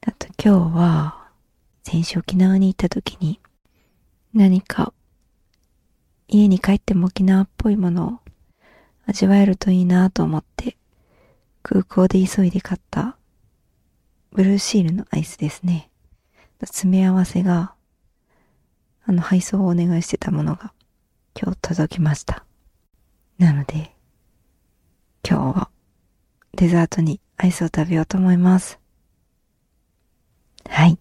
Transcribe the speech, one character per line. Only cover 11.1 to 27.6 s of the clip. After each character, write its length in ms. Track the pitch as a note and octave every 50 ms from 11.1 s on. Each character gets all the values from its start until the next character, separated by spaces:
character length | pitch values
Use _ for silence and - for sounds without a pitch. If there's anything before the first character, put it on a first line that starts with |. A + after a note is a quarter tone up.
| _ _ _ _ _ _ _ _ _ _ _
空 200 | - - G3 F#3+
港 260 | _ - - F#3 F#3
で 160 | - F#3+ F#3
急 200 | F#3+ - - F#3+
い 60 | F3
で 100 | - F#3
買 180 | - - F#3+ -
っ 20 | _ _
た、 260 | - - F#3+ A#3 C4 _ _ _ _ _ _ _ _ _ _ _ _ _ _ _ _ _ _ _ _ _ _ _
ブ 140 | - G3+ F#3+
ル 100 | F#3+ G3
ー 40 | G3+
シ 220 | - - - G#3+
ー 40 | F3+
ル 80 | D#3+ E3+
の 120 | G3 G#3 _
ア 80 | - D#3
イ 60 | D#3+
ス 120 | - -
で 140 | - - D3+
す 120 | - - -
ね。 260 | F3+ F3 D#3+ - _ _ _ _ _ _ _ _ _ _ _ _ _ _ _
詰 380 | - - - - - F#3 F#3 F#3+
め 80 | F#3+
合 60 | F#3 F#3
わ 120 | F#3+ F#3
せ 180 | F3+ - F3+ F3+
が、 320 | F#3+ F3 E3+ E3+ G3 _ _ _ _ _ _ _ _ _ _ _ _ _ _ _ _ _ _ _ _ _ _ _ _ _ _ _
あ 60 | - F#3+
の、 80 | F3
配 200 | E3+ - G3 F3+
送 240 | F3 - - G3 G3
を 40 | F#3
お 60 | F3
願 220 | F3 E3+ F3 F3 E3
い 40 | E3+
し 40 | -
て 100 | - -
た 120 | - -
も 120 | - D3+ D3+
の 120 | D#3 D#3
が、 180 | F3 - G#3+ _ _ _ _ _ _ _ _ _ _ _ _ _ -
今 120 | - F3 F#3
日 60 | -
届 360 | - - E3+ F3 D#3 D#3 -
き 40 | F3+
ま 140 | E3 D3+ D3
し 100 | - -
た。 200 | - - - _ _ _ _ _ _ _ _ _ _ _ _ _ _ _ _ _ _ _ _
な 140 | F3+ E3 D3
の 120 | C#3+ C#3
で、 300 | - D3+ D#3 D#3 - _ _ _ _ _ _ _ _ _ _ _ _ _ _ _ _ _ _ _ _ _ _ _ _ _ _ _
今 260 | - F3+ D3 C3+ C3+ C3
日 60 | F#3+
は、 120 | - - _ _ _ _ _ _ _ _ _ _ _ _ _ _ _ _ -
デ 140 | - F3+ E3+
ザ 140 | F3 E3+ E3+
ー 40 |
ト 140 | E3 - -
に 180 | E3 D#3+ C#3+ - _ _ _ _
ア 80 | -
イ 60 | F3+ F3
ス 120 | -